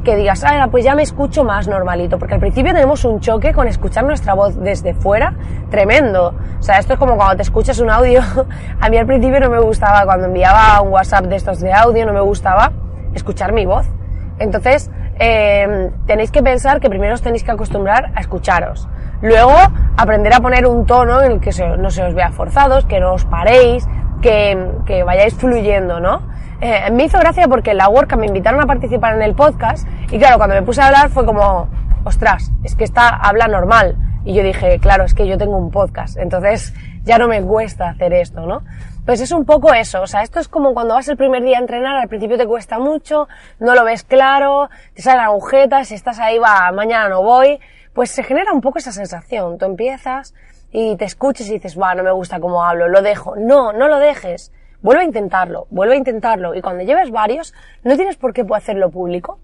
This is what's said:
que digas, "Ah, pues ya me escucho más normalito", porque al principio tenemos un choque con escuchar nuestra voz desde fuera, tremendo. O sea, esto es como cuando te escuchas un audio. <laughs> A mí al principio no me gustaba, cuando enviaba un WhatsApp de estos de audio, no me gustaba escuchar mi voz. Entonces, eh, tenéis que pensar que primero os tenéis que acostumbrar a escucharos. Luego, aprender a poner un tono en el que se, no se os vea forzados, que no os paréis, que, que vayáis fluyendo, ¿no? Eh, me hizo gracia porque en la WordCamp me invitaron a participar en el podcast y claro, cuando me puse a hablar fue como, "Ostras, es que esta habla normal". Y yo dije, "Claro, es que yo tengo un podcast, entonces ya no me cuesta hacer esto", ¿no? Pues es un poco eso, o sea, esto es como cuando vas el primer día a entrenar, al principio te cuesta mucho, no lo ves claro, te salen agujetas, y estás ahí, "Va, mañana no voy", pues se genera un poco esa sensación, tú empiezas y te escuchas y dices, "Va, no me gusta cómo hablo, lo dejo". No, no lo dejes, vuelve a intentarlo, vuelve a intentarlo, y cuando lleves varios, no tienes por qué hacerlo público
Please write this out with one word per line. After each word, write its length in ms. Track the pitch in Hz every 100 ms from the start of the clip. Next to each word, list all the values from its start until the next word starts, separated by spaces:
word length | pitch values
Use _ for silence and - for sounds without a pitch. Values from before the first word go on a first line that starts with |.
que 100 | - 208
digas, 280 | 202 185
"Ah, 240 | 285 294 254
pues 140 | 247
ya 100 | 240
me 80 | 294
escucho 400 | 302 - 285 302
más 240 | 247 202 190
normalito", 520 | 196 180 175 175 180
porque 160 | -
al 60 | 202
principio 320 | 247 247 302
tenemos 320 | 359 269 294
un 160 | 247 214
choque 320 | 240 220 294
con 140 | 294 247
escuchar 380 | - 202 -
nuestra 300 | 262 302 -
voz 260 | 190 202 -
desde 340 | 185 175 175
fuera, 400 | 175 190 208 220 - - - -
tremendo. 640 | 208 196 262 262 185 175 - - -
O 40 |
sea, 160 | - 196
esto 140 | 202
es 60 | 262
como 180 | 269 220
cuando 200 | 196 190
te 60 |
escuchas 380 | 190 220 220 226
un 100 | 226
audio. 300 | 214 247 247
<laughs> 600 | 247 254 254 - - -
A 80 | 220
mí 100 | 226
al 80 | 233
principio 340 | 262 262 277
no 100 | 262
me 80 | 233
gustaba, 460 | 226 214 208 202
cuando 220 | 196 185 185
enviaba 540 | 180 185 208 220 208
un 100 | 196
WhatsApp 320 | 190 190 202
de 120 | 185 190
estos 240 | 202 175
de 120 | 185
audio, 340 | 196 233 226 220
no 60 |
me 80 | 202
gustaba 500 | 202 202 202 185 254 - - - -
escuchar 380 | - - 185 190
mi 120 | 220
voz. 220 | 185 214 262 - - - - -
Entonces, 520 | 214 214 233 285 - - - -
eh, 720 | 226 220 208 202 202 202 185 - -
tenéis 240 | 214 220
que 120 | 294
pensar 380 | 262 254 269 294
que 80 | 254
primero 260 | 190 202
os 80 | 240
tenéis 200 | 247 233
que 80 | -
acostumbrar 640 | 214 208 202 196 226 262
a 60 | 214
escucharos. 680 | - 180 - 175 175 - - - - -
Luego, 320 | 220 220 247 302 381 - - -
aprender 380 | 220 214 208
a 60 | 240
poner 260 | 247 247 247
un 200 | 240 220
tono 360 | 247 240 247
en 100 | 269
el 80 | 208
que 120 | -
se, 140 | 175 175 170
no 140 | 190
se 120 | -
os 120 | 180
vea 160 | 170 175
forzados, 540 | - 175 269 277 269
que 160 | 262 196
no 140 | 185
os 100 | 185
paréis, 600 | - 170 185 254 247 247 - - - -
que, 500 | - 214 208 190 180 226
que 180 | - 185
vayáis 320 | 175 185 214
fluyendo, 680 | 220 254 240 208 202 185 170
¿no? 200 | 180 311 - - - -
Eh, 300 | 233 208 202
me 120 | 233
hizo 140 | 311 392
gracia 280 | 302 359 330
porque 260 | 247 226
en 40 | 196
la 120 | 196
WordCamp 320 | 240 294 240
me 60 | 214
invitaron 340 | 190 196 269
a 60 | 285
participar 480 | 262 240 240 226
en 80 | 220
el 120 | 214
podcast 520 | 214 294 - 226 220 - - -
y 80 | 214
claro, 200 | 247 233
cuando 160 | 202
me 80 | 196
puse 180 | 196 233
a 60 | 269
hablar 240 | 277 285
fue 160 | 262 226
como, 420 | 208 202 185 170 - - -
"Ostras, 480 | - - 220 185 - -
es 120 | -
que 100 | -
esta 240 | 214 - 240
habla 400 | - 202 208 226
normal". 480 | 196 180 226 185 - - -
Y 80 | -
yo 100 | 190
dije, 360 | 190 185 185 190
"Claro, 260 | 202 196
es 80 | 185
que 140 | - 190
yo 100 | 190
tengo 220 | 208 196
un 120 | 170
podcast, 460 | 190 190 - - -
entonces 560 | 175 180 202 220 - - - -
ya 160 | - 233
no 100 | 240
me 140 | 220
cuesta 480 | 185 220 220 - 180
hacer 240 | - 180
esto", 320 | 180 170 - 165
¿no? 160 | 240 - - - -
Pues 160 | - 165
es 120 | 254
un 120 | 339
poco 300 | 269 302 302
eso, 260 | 240 220 190
o 60 | 190
sea, 160 | 208
esto 180 | 226 339
es 80 | 311
como 240 | 330 277
cuando 220 | 247 233
vas 120 | 233 262
el 100 | 277
primer 240 | 269 254
día 160 | 247 247
a 20 |
entrenar, 360 | 247 240 262 277
al 120 | 220
principio 300 | 214 208 233
te 80 | 220
cuesta 320 | 233 - 226
mucho, 500 | 269 302 - 302 294 - - -
no 160 | 226
lo 100 | 247
ves 180 | 226 226
claro, 680 | - 262 269 277 277 277 285 - _
te 80 | -
salen 220 | 269 254
agujetas, 680 | 226 208 - 269 277 269 262
y 40 |
estás 240 | 208 - 233
ahí, 200 | 226 226
"Va, 340 | 226 196 180
mañana 380 | 190 214 233 208
no 120 | 185
voy", 380 | 202 247 269 294 _ _ _
pues 180 | - 240
se 120 | -
genera 300 | - 277 392
un 100 | 311
poco 160 | 233 -
esa 140 | 262
sensación, 680 | 196 190 170 - 226 175 175
tú 80 | 190
empiezas 680 | 180 240 269 262 262 269 _ _ _ -
y 240 | 220 220 190
te 80 |
escuchas 420 | 202 - 269 - 202
y 60 |
dices, 240 | 208 185 160
"Va, 160 | 190
no 80 | 180
me 100 | 185
gusta 280 | 190 180 180
cómo 240 | 175 175
hablo, 240 | 175 170 170
lo 140 | 190
dejo". 340 | 196 202 - 208
No, 380 | 226 277 233
no 140 | 214 285
lo 100 | 285
dejes, 540 | 294 277 185 175 - - _ _
vuelve 160 | 196 294
a 60 | 349
intentarlo, 600 | 226 202 190 180 170 -
vuelve 240 | - 208
a 20 | 277
intentarlo, 580 | 262 220 233 214 180
y 60 | 170
cuando 240 | 185 180
lleves 260 | 185 311 311
varios, 440 | 226 214 277 330 - - -
no 120 | 233 277
tienes 200 | 381 339
por 180 | 254
qué 100 | 220 208
hacerlo 360 | 214 214 196 180
público 480 | 180 180 180 175 -